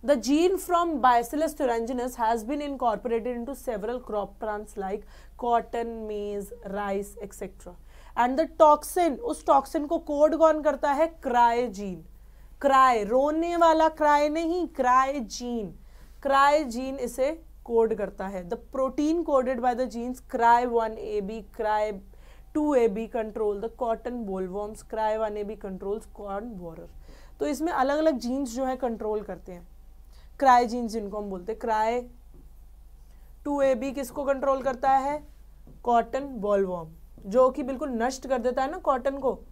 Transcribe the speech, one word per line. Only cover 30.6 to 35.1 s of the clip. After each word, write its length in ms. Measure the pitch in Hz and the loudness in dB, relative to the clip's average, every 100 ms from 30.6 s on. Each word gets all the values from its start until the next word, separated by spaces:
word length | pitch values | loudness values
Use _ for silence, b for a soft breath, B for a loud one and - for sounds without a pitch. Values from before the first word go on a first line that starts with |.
| 247 | 6
जीन्स 260 | 247 233 | -2 -4
जिनको 260 | 220 202 208 | -6 -6 -8
हम 120 | 208 | -8
बोलते 220 | 190 180 | -8 -8
हैं। 80 | 220 | -6
क्राई 420 | 220 214 220 240 247 - - - - - - - - - - b b b 294 | -2 0 0 -2 -6 -18 -20 -20 -20 -20 -20 -20 -20 -20 -20 b b b -4
टू 160 | 285 | 2
ए 140 | 269 254 | 2 2
बी 160 | 269 | -2
किसको 320 | 262 254 - | -6 -8 -6
कंट्रोल 400 | 269 269 269 269 | -2 0 0 0
करता 280 | 262 254 277 | 0 -2 2
है? 360 | 269 269 | 2 2